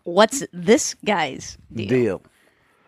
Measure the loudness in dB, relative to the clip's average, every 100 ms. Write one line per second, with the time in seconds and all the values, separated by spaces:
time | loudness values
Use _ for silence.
0 | 0 4 4 2 -10 -6 2 2 2 -6
1 | -2 -2 -2 -6 -14 -18 -14 -8 0 2
2 | 2 -2 _ _ _ _ _ _